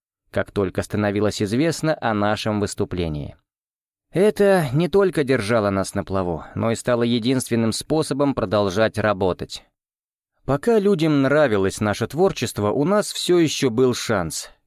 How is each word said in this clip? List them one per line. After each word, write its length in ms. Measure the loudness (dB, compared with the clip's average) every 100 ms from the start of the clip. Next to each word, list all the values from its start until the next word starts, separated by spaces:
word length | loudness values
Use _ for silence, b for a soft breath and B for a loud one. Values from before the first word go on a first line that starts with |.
| _ _ _
как 200 | -6 -4
только 300 | -2 -2 -4
становилось 580 | -6 -2 0 0 0 -2
известно 520 | -2 0 -2 -2 -2 -2
о 140 | -2 0
нашем 460 | 0 -2 -2 -2
выступлении. 760 | -2 -4 -6 -4 -4 -6 -10 -14 _ _ _ _ _ _ _
Это 580 | 0 2 4 4 4 2
не 140 | 0 2
только 360 | 2 2 2
держало 460 | 0 0 2 0 2
нас 240 | 0 -2
на 100 | -4
плаву, 420 | -4 -2 -2 -4 -6 -4
но 160 | -2
и 40 | -2
стало 280 | 0 0
единственным 680 | 2 0 0 0 0 0 0
способом 640 | -2 -2 -2 0 0 0
продолжать 640 | 0 0 0 2 2 0 0
работать». 680 | 0 0 0 -2 -6 -12 -18 _ _ _ _ _ _ _ -4
«Пока 340 | -2 2 2
людям 420 | 4 2 2 2
нравилось 580 | 4 4 4 2 0 0
наше 280 | -2 -2 -4
творчество, 640 | 0 0 0 -4 -2 -2
у 140 | 0 0
нас 280 | 0 -2
всё 240 | -4 0 2
ещё 320 | 2 0 0
был 240 | 2 2
шанс», 560 | 0 -2 -2 -2 -8 -12 _